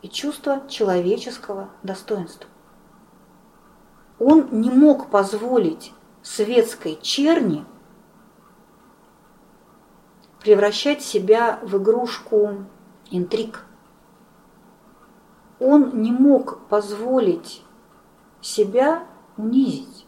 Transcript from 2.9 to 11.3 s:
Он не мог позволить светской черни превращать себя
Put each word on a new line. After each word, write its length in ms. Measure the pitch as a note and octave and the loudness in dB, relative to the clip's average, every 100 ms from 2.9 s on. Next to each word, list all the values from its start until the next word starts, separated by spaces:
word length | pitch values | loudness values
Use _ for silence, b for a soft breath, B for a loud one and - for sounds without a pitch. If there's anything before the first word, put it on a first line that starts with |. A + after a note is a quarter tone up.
| _ _ _ _ _ _ _ _ _ _ _ _ _ | _ _ _ _ _ _ _ _ _ _ _ _ _
Он 300 | B3 D#4+ C4 | 4 6 4
не 180 | G#3+ A#3+ | -2 2
мог 380 | B3+ D4+ C#4 - | 6 6 4 0
позволить 880 | G3+ G3 G#3+ A#3 B3+ E3+ - - - _ _ | 0 0 -4 -2 0 0 -4 -16 -20 _ _
светской 760 | - - G#3 B3 A3+ - E3 D#3 | -16 -6 0 2 0 -4 -10 -10
черни 640 | - - D4 E4 G#3+ D3+ - - _ _ _ _ _ _ _ _ _ _ _ _ _ _ _ _ _ _ _ _ _ _ _ _ _ _ | -8 -2 2 2 0 -4 -8 -20 _ _ _ _ _ _ _ _ _ _ _ _ _ _ _ _ _ _ _ _ _ _ _ _ _ _
превращать 600 | G#3+ G3+ G#3 G#3 C#4+ D4 | 4 4 4 0 -4 -4
себя 580 | - G#3 F#3 | -4 -4 2